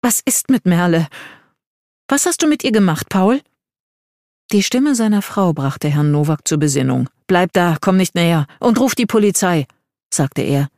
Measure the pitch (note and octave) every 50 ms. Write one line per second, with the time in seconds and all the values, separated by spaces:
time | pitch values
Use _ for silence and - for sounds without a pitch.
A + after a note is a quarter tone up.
0 | - B3 A3+ - - - - - - - C4 A#3 - F#3 F3+ E3+ F3 F3 E3 E3
1 | E3 D3 - - - - - - _ _ _ _ _ _ _ _ _ _ _ _
2 | _ _ C4+ C#4 - F#4 E4+ - - D#4 D4 D4+ - C#4 A3 A3 G3+ F#3 D#3 -
3 | - _ - F#3+ F#3 G3+ A#3+ C#4 _ _ _ _ _ _ _ _ _ _ _ _
4 | _ _ _ _ _ _ _ _ _ _ - G#3 G3 - - B3 C4+ D4+ C#4+ A3+
5 | A3+ A3 G#3 G3+ G3 - - - G3 F3+ D#3+ D3+ C3+ C#3 C3+ - - D3+ C#3+ D3
6 | D3+ D3+ D3 D3 D3 D3 D#3+ D3 _ - D#3+ D3+ D3 D3+ C#3 C#3+ C3 C3 C3 C3
7 | B2+ C3 _ _ _ _ F#3+ F3 F3+ F3 _ F#3 F3 F3 E3 D3 - - F#3 F#3+
8 | F#3 E3+ _ F3 E3+ E3+ E3+ E3 C#3+ - - _ - B3 A#3 A#3+ B3 C4 - -
9 | A#3+ G#3 - A3+ G#3 G#3 F#3 - - F#3 F3 D#3+ C#3 - _ _ _ _ _ _
10 | _ _ - - C#3 C#3 - - A#2+ - C#3 C#3 C#3 C#3 _